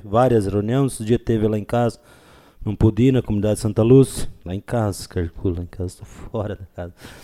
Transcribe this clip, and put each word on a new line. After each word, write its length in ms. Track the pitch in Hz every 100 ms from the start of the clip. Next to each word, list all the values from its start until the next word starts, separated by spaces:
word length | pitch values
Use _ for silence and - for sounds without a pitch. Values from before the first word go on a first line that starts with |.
várias 420 | 107 110 127 117 98
reuniões, 460 | 101 104 127 139
esse 120 | -
dia 140 | 107 117
teve 300 | - 113 107
lá 100 | 107
em 60 |
casa, 340 | 98 120 120 - _ - _ - _ -
não 120 | 110 101
pude 280 | 107 104
ir 80 | 127
na 80 | 127
comunidade 380 | - 104 104 104
Santa 240 | 110 104
Lúcia, 460 | 110 131 131 - - -
lá 100 | 85
em 60 | 95
casa, 480 | - 120 107 92 -
calculo, 480 | 92 82 - 98 85
lá 60 |
em 40 | 87
casa, 320 | - 90 -
tô 60 |
fora 500 | - - - 113 104
da 120 | 92 95 -
casa, 180 | 87 - - -